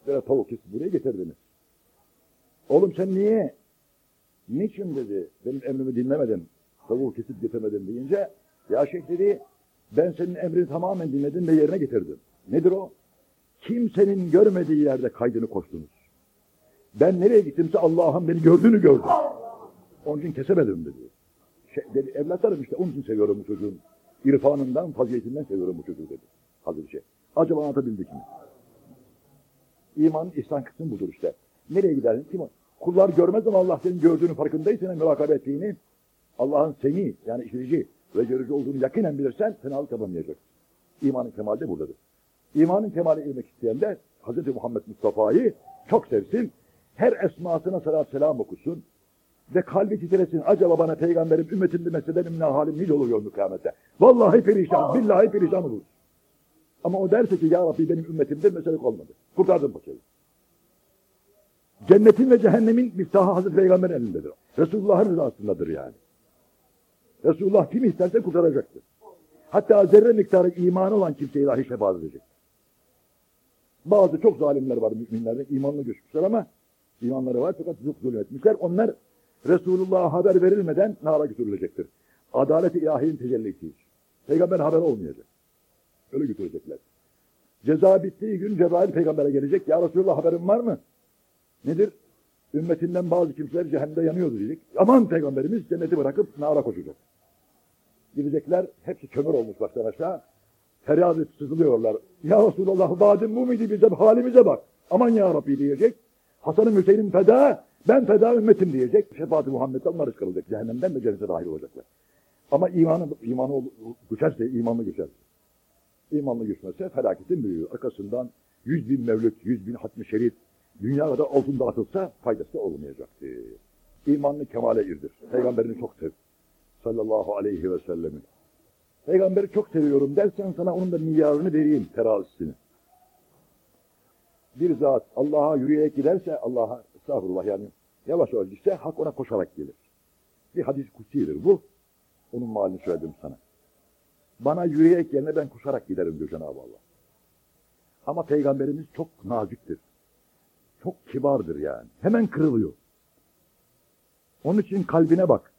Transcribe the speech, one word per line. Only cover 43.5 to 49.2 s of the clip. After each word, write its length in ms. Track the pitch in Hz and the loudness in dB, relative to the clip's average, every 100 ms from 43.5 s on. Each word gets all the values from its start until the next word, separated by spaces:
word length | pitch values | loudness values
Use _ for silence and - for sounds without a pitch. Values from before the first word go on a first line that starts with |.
| _ 117 123 | _ -4 -2
de 180 | 208 175 _ _ | -4 -4 _ _
Hazreti 280 | - 127 139 | -10 -8 -6
Muhammed 320 | 123 120 113 - | -6 -6 -8 -10
Mustafa'yı 680 | 104 110 101 107 147 240 - - - - | -4 -2 0 2 2 2 -4 -20 -20 -2
çok 180 | 220 - | -2 0
sevsin, 460 | 110 98 226 226 _ _ _ _ | -4 -2 -4 -4 _ _ _ _
her 300 | - 240 - | 0 0 2
esmasına 560 | 196 - 175 165 170 185 | -4 -4 -6 -4 -4 -6
salat 280 | 156 156 143 | -2 -2 -2
selam 320 | 135 151 131 | 0 0 0
okusun 420 | 104 90 - 170 - _ _ _ | -6 -8 -10 -10 -14 _ _ _